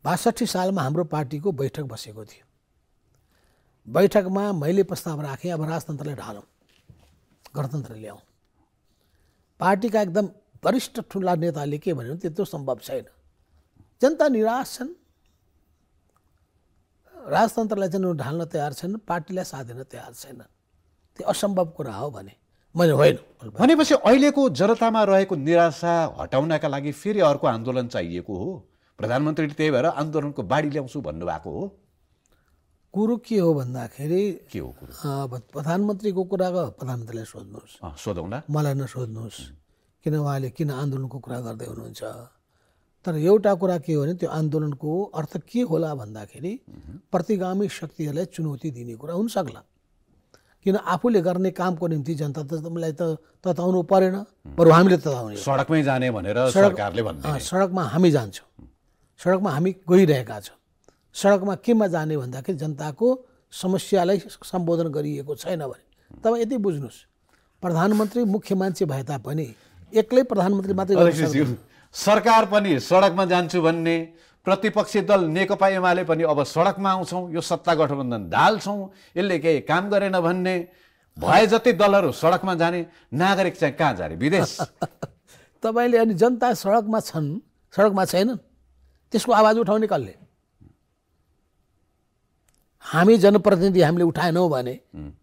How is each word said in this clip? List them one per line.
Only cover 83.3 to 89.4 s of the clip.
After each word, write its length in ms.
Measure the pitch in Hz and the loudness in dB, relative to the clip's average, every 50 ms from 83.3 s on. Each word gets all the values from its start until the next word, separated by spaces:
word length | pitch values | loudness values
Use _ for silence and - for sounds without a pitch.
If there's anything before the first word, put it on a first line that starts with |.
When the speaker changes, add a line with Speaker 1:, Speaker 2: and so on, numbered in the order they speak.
| 196 185 190 175 - | 2 2 0 -2 0
Speaker 2:
चाहिँ 180 | - 165 143 123 | 0 -2 -2 0
कहाँ 200 | - 165 143 117 | 0 0 0 0
जाने? 200 | 90 87 76 80 | -2 -6 -8 -6
विदेश। 460 | 85 117 151 175 180 170 - - - | -2 0 2 2 2 0 0 -2 -8
Speaker 1:
<laughs> 1040 | 170 - _ _ - - _ _ - - _ _ _ _ - - _ _ _ _ | -8 -8 _ _ -10 -10 _ _ -16 -16 _ _ _ _ -20 -20 _ _ _ _
तपाईँले 360 | - 226 220 240 240 247 233 226 | -4 -2 0 2 2 4 6 6
अनि 160 | 226 226 208 | 4 4 4
जनता 400 | 160 214 240 254 226 254 247 233 | 4 4 4 4 2 2 0 0
सडकमा 460 | - - 196 208 233 214 214 220 220 | 0 0 2 2 2 2 2 -2 -2
छन्, 380 | - - - 165 151 139 151 226 - _ _ _ _ _ - | -2 -4 -4 -4 -4 -4 -4 -8 -10 _ _ _ _ _ 2
सडकमा 280 | - 196 214 196 196 185 | 4 4 6 6 2 0
छैनन्, 320 | - - 180 196 240 254 - _ _ _ _ _ _ _ _ _ _ _ _ _ _ | 2 2 2 2 2 0 -4 _ _ _ _ _ _ _ _ _ _ _ _ _ _
त्यसको 220 | - 220 - 240 | -2 -2 2 4
आवाज 260 | 226 208 | 6 6